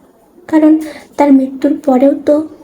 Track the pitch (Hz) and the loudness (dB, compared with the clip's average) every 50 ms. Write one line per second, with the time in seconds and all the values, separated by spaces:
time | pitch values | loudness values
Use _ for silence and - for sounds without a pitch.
0 | _ _ _ _ _ _ _ _ _ - 320 311 302 311 311 311 - - - - | _ _ _ _ _ _ _ _ _ -2 0 2 2 2 2 0 -2 -8 -14 -18
1 | - - _ - 285 285 269 262 262 262 - - - 285 302 - - - 262 254 | -20 -14 _ -2 0 2 2 2 2 -2 -6 -4 -4 -4 -4 -4 -2 -2 0 2
2 | 262 277 294 285 - - 294 302 311 - - - | 2 0 0 0 -2 -2 -2 -2 -2 -6 -12 -14